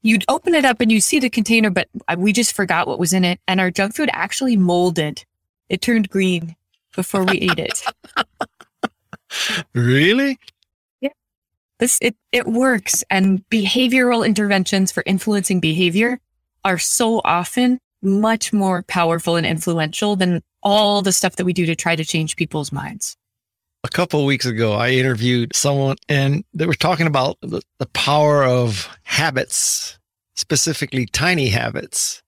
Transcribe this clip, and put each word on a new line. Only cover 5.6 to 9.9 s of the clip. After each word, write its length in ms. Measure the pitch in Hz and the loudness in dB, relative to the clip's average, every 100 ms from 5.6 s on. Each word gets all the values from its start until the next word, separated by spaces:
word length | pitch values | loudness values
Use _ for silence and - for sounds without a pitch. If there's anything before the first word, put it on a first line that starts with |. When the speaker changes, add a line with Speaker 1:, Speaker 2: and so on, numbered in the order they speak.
| _ | _
Speaker 1:
It 120 | 190 | -4
turned 280 | - 226 190 | 0 0 0
green 460 | 196 185 175 165 165 _ _ _ - | 0 0 0 -6 -14 _ _ _ -8
before 280 | 185 202 | -4 -2
we 140 | 185 190 | 0 0
ate 220 | 180 160 | 0 -2
it. 240 | - - - - - - | -4 -6 -8 -10 -10 -8
<laughs> 80 | - _ - _ - _ - _ _ - _ - - 214 - | -8 _ -14 _ -20 _ -10 _ _ -20 _ -8 -6 -6 -6
Speaker 2:
Really? 640 | 123 120 | -2 2